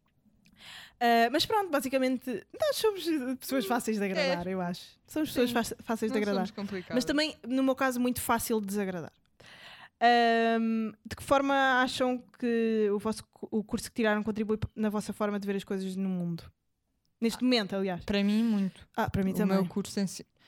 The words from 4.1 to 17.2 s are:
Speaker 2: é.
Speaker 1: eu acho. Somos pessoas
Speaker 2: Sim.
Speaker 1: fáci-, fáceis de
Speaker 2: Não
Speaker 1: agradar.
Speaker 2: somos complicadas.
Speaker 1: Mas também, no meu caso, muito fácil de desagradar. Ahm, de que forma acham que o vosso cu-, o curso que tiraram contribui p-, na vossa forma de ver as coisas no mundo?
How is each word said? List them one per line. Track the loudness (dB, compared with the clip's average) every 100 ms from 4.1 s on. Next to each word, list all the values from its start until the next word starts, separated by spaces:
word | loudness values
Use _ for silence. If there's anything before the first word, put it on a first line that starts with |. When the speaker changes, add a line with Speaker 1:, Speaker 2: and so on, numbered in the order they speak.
| 0 0 0 -2
Speaker 2:
é. |
Speaker 1:
eu | -4
acho. | -4 -6 -12 -20 _
Somos | -4 -2
pessoas | 2 2
Speaker 2:
Sim. |
Speaker 1:
fáci-, | 2 -2 -6
fáceis | -6 -4 -2
de | 0
Speaker 2:
Não |
Speaker 1:
agradar. | 0 0 -2
Speaker 2:
somos |
complicadas. | -6 -8 -8 -4
Speaker 1:
Mas | -2
também, | 0 0 0 -4 -4
no | 0
meu | 2
caso, | 2 0 0
muito | 0 -2
fácil | 0 0 0 -2
de | -2
desagradar. | -2 -2 -4 -10 -14 _ _ -20 -20 -20 -20 -20 _
Ahm, | 4 6 6 4 4 2 2 0 -2 -6
de | -12
que | -12
forma | 2 4 4 4 4 4
acham | 2 0 0 -2 -6 -6
que | -2 2 2 2 2
o | 0
vosso | -2 -6 -10
cu-, | _ -6
o | -4
curso | -2 -6 -6
que |
tiraram | -2 0 2
contribui | 0 -2 -2 -2
p-, | -4
na | -4 -2
vossa | -2 -4
forma | -4 -2 -2
de | -4
ver | -4
as |
coisas | -4 -4 -4
no | -4 -4
mundo? | -2 -4 -6 -10 -20 _ _ _ _ _ _